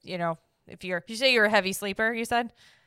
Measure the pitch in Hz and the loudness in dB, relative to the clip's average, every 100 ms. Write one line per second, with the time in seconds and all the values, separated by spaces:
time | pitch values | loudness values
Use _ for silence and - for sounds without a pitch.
0 | - 175 170 160 _ _ - - 180 180 | -12 -6 -6 -6 _ _ -20 -14 -8 -8
1 | 170 226 269 240 208 214 190 - 208 196 | -8 0 4 4 6 4 2 -4 -6 -2
2 | 220 233 233 240 240 _ _ _ | -2 -2 -2 -2 -2 _ _ _